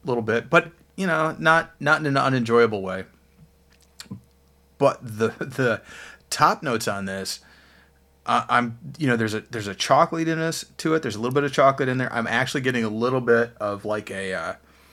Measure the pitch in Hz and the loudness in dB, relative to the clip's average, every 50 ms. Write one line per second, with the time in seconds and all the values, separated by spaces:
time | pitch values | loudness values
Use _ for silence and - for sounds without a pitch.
0 | - - 123 120 110 107 110 117 - - 165 170 165 - - _ _ _ _ - | -6 -4 -2 -2 0 0 -2 -2 0 2 2 2 2 0 -4 _ _ _ _ -6
1 | 190 180 160 156 156 160 143 - 160 160 160 165 156 - - - 143 147 151 147 | -2 -2 0 0 0 -2 -2 0 2 4 4 4 2 -2 -6 -4 0 0 2 2
2 | 151 143 139 139 127 135 131 127 120 113 117 117 117 110 107 98 95 92 92 95 | 2 0 2 2 2 2 2 2 2 4 4 6 6 4 2 -2 -4 -6 -6 -8
3 | 92 - _ _ _ _ _ _ - - _ _ _ _ _ _ _ _ _ - | -10 -12 _ _ _ _ _ _ -20 -20 _ _ _ _ _ _ _ _ _ -20
4 | - - - - - _ _ _ _ _ _ _ _ _ _ - 139 135 - - | -18 -16 -18 -18 -18 _ _ _ _ _ _ _ _ _ _ 2 2 2 2 0
5 | 131 117 107 107 113 110 - - 160 143 123 - 131 120 107 101 - - - - | -6 -12 -6 -2 -2 -2 -2 -4 -10 -8 -4 -2 0 0 0 -2 -4 -12 -20 -20
6 | - - - - _ - - - 151 165 214 - 165 143 120 110 - 110 101 98 | -20 -20 -20 -20 _ -10 -2 2 2 2 2 2 -2 -2 -2 -2 -2 -4 -4 -4
7 | 98 95 95 95 95 - - - - - - - - _ _ _ _ _ _ _ | -6 -6 -6 -6 -6 -8 -10 -10 -14 -20 -20 -20 -20 _ _ _ _ _ _ _
8 | _ _ _ _ - - 117 120 117 - 123 123 120 120 117 - - 139 135 - | _ _ _ _ -4 0 0 0 0 2 2 0 0 0 -4 -10 -14 -16 -8 -2
9 | 156 131 120 113 113 107 107 107 - - - 113 101 101 95 - - - 139 139 | 0 2 2 2 2 0 -2 -4 -6 -8 -8 -8 -6 -6 -6 -4 0 2 4 4
10 | 170 165 165 165 160 160 160 160 160 165 165 - - - _ - - 160 156 156 | 4 4 2 -2 -2 -2 -2 0 -2 -2 -4 -6 -8 -12 _ -6 -2 0 0 0
11 | - 123 101 104 113 123 127 143 143 139 131 - 139 135 131 131 139 127 127 131 | 0 -2 -4 -4 -4 -2 0 0 0 0 2 4 4 4 4 4 0 -2 -2 -2
12 | 127 - - 117 113 - 113 120 131 131 - 147 127 131 123 120 113 107 107 110 | -2 -4 -4 -4 -2 0 0 0 0 0 -2 -2 0 0 0 0 0 -2 -2 0
13 | 120 127 131 131 123 117 117 117 117 117 - - 107 104 101 98 104 104 107 107 | 0 0 0 2 2 4 4 4 4 0 -4 -6 -6 -4 -4 -4 -4 -4 -4 -4
14 | 101 - 95 95 98 95 92 85 80 90 98 - _ _ _ _ _ _ | -6 -6 -8 -8 -6 -6 -6 -6 -6 -6 -8 -10 _ _ _ _ _ _